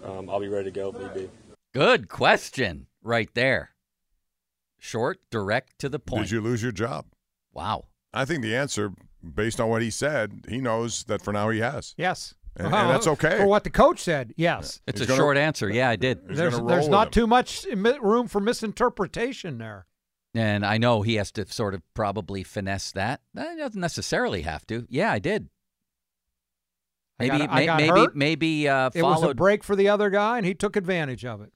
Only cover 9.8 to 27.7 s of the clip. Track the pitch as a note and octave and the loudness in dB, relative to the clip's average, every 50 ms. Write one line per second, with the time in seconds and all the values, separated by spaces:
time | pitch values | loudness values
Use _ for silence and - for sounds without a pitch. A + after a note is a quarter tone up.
9.8 | A#2 A2+ G#2 - - C#3+ D3+ C3 G#2+ G#2 G#2 - - - G#2 B2+ C3+ B2 A2 A2+ | 0 -2 -4 -2 -2 -2 0 -2 -2 -4 -6 -14 -12 -8 -8 -4 -2 -2 0 0
10.8 | A#2 A#2+ A2 - - - G#2+ G2 - - G2+ G#2 G#2 A2 A2+ G#2+ A2+ B2 C#3+ C3+ | -2 -4 -6 -8 -6 -4 -6 -4 -4 -4 -2 -2 0 0 0 0 -2 -2 -4 -6
11.8 | - - - - D#3 F#3 E3+ - - - - _ _ - - - F3 D#3+ D#3+ G#3+ | -12 -12 -10 -4 -4 -4 -4 -4 -8 -16 -16 _ _ -18 -10 -6 -2 0 2 2
12.8 | G3+ F3 B3+ - A#3 E3 D3+ - - D#3+ - E3+ G3 G3 G3+ G#3 - E3+ - - | 2 2 2 2 2 0 0 2 2 0 2 4 4 4 4 2 2 0 4 6
13.8 | A#3 D4 E4+ - - - D#3+ C#3+ B2+ G#2+ - - E3 E3+ D3+ G#2+ D2+ - - - | 6 6 6 2 -2 -2 -2 -2 -2 -6 -4 0 0 0 0 0 -6 -10 -12 -12
14.8 | _ - G2+ G2+ B2 A2 C3 C3+ C#3+ D3 C#3 C#3 D3 D#3 D3 - A2 G2 G2 A#2 | _ -8 -4 -2 0 2 4 4 4 4 4 4 2 2 0 -2 -2 0 0 2
15.8 | C3 B2+ A2+ G2+ B2 C3 A#2+ - - F2+ F#2+ C#3+ E3+ E3+ A#2+ A#2+ A#2+ A#2+ E3+ F3 | 2 2 2 2 0 -2 -2 -2 -6 -8 -4 -2 0 0 0 0 2 4 4 4
16.8 | D3 D#3 - G3+ A3 - - G#3 A#3 A3 A#3+ B3+ B3 - - - - F#4+ C4 F#3+ | 4 6 6 4 4 6 4 4 4 6 4 4 4 2 -6 -10 -8 -4 -4 2
17.8 | G3 A#3 C4 D4 B3 G3 G#3+ A#3+ B3 G3+ - G#3 G3+ G#3+ A#3 - A3+ G#3+ G3 - | 2 2 2 4 4 4 4 4 2 0 -2 -2 0 0 -2 -2 -4 -8 -2 0
18.8 | A3 B3 - - G3 - - D#3+ D#3 C#3+ D3+ - - F3+ C#3 A2+ A2+ A2 G#2+ G2 | 0 0 0 -2 -6 -4 -4 -4 -4 -4 -6 -8 -10 -10 -10 -10 -10 -12 -14 -16
19.8 | F2+ _ _ _ _ _ _ _ _ _ _ A#2 A2+ G#2+ G#2 G2+ G#2 G2+ G#2+ A2 | -18 _ _ _ _ _ _ _ _ _ _ 0 2 2 2 2 2 2 2 4
20.8 | A#2 B2 A#2+ G#2+ G2 A2 A#2 G#2 G2+ - - A2+ F#2+ - - - A#2 G2+ F#2+ F#2+ | 4 4 4 4 2 0 0 0 -2 -4 -6 -8 -8 -8 -4 -4 -4 -4 -4 -6
21.8 | - _ _ - A2 G2+ G2 G#2+ F#2 D#2 G2 G2 F#2 - - G#2+ G2 G2 G2 F#2+ | -10 _ _ -4 -2 -2 -2 -4 -6 -6 -8 -8 -8 -8 -8 -6 -4 -4 -4 -6
22.8 | - - - F#2+ F#2+ A2 C#3 - _ _ _ - - D#4+ F4 D#4+ D4+ C4 G#3 G3 | -6 -8 -6 -4 -4 -4 -4 -6 _ _ _ -10 -10 -8 -8 -8 -8 -8 -6 -4
23.8 | F3+ E3 - - - - - F3+ B3 A#3 B2+ F#2 D2 E2 D#2 D2 - - A2+ A#2 | -4 -4 -4 -6 -6 -2 -2 0 0 0 -2 -2 -4 -6 -8 -8 -8 -8 -8 -8
24.8 | A#2+ - A#2 C3+ F#3+ A3+ E3 A2 F#2 D#3 G#3 G#3 - - _ _ _ _ _ _ | -8 -6 -4 -2 0 0 0 -2 -2 -2 -2 -2 -4 -8 _ _ _ _ _ _
25.8 | _ _ _ _ _ _ _ _ _ _ _ _ _ _ _ _ _ _ _ _ | _ _ _ _ _ _ _ _ _ _ _ _ _ _ _ _ _ _ _ _
26.8 | _ _ _ _ _ _ _ _ A#2 C3 C3+ C#3+ D3 D3 E3 D#3 D3 - | _ _ _ _ _ _ _ _ -2 0 2 0 0 2 2 2 2 4